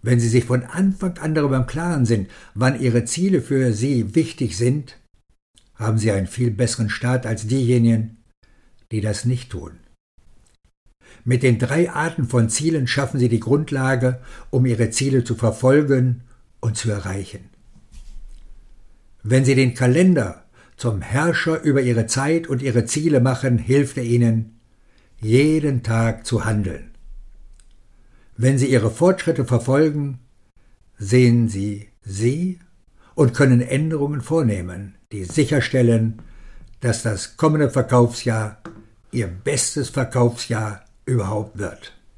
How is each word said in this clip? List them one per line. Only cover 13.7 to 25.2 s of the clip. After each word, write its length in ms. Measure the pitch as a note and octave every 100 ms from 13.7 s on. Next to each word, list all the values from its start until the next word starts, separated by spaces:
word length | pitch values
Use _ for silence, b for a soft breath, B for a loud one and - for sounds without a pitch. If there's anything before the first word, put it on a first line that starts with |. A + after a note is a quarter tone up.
| C3+ C3 C3 B2+ B2 B B B
um 160 | B2+ B2+
Ihre 240 | A2 A2+
Ziele 320 | - C3+ C3+
zu 100 | A#2+
verfolgen 880 | A2 A#2 - B2+ C#3+ D3 C3+ B2+ B2 b b b _
und 180 | A#2+ G#2+
zu 140 | A2+
erreichen. 580 | G2+ F#2 F#2+ F2+ F#2 - _ - - - - - - - - - - - - - - _ -
Wenn 200 | G#2+ C3
Sie 120 | C3+ C3+
den 180 | C3
Kalender 680 | - B2+ C#3 F3+ E3 G2+ - _ b b b
zum 240 | A#2+ G2+
Herrscher 600 | - A#2+ E3 D#3+ D#3+ D#3+
über 200 | D3+ C3+
Ihre 260 | B2 A#2 A2+
Zeit 400 | C3+ C#3+ E3 E3
und 140 | C3
Ihre 240 | C3+ A#2+ -
Ziele 340 | - D#3+ C3+
machen, 380 | B2+ B2 C3+ A#2+
hilft 400 | A2+ C#3 C#3 -
er 60 |
Ihnen, 560 | A#2+ A#2+ A#2 A2+ A2+ - _ _ _ _ _
jeden 680 | -